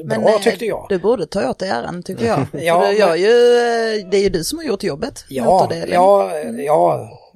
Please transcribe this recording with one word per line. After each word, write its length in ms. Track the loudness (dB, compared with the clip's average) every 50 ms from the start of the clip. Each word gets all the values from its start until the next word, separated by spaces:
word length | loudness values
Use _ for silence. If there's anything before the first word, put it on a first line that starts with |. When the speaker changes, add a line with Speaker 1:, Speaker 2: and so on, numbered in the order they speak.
| -8
Speaker 1:
Men, 160 | -6 -4 0
Speaker 2:
bra, 80 | 2 2
Speaker 1:
eh, 80 | 2 2
Speaker 2:
tyckte 260 | 2 0 -2 -2 -4
jag. 200 | -6 -6 -6 -4 -4
Speaker 1:
du 100 | -4 -2
borde 280 | 0 0 0 0 -2
ta 240 | -6 -4 -4 -4 -4
åt 80 | -4 -6
dig 100 | -6 -6
äran, 340 | -6 -6 -6 -8 -10 -10
tycker 240 | -10 -10 -8 -4 -2
jag. 200 | 0 0 0 -2 -4
Speaker 2:
<laughs> 100 | -6 -4
Ja, 180 | 0 2 2 4
Speaker 1:
För 80 | 4 2
du 60 | 2 4
gör 100 | 2 2
Speaker 2:
men 100 | 2 2
Speaker 1:
ju, 60 | 4
eh, 840 | 4 4 6 6 6 4 4 2 0 0 -2 -2 -2 -4 -6 -4 -2
det 60 | 0
är 60 | 2
ju 60 | 2 2
du 160 | 0 -2 -4
som 140 | -4 -8 -8
har 60 | -6
gjort 180 | -6 -6 -4
jobbet, 420 | -4 -6 -6 -6 -8 -10 -10 -12 -14 -10
Speaker 2:
Ja, 160 | -6 -2 2
Speaker 1:
motordelen. 440 | 2 4 4 2 0 -2 -6 -6 -2
Speaker 2:
ja, 380 | 2 4 4 6 6 4 2 0
Speaker 1:
Mm. 320 | -4 -6 -8 -8 -8 -6 -2
Speaker 2:
ja, 460 | 0 2 4 4 2 0 -2 -6 -10 -16 -20 _ _ _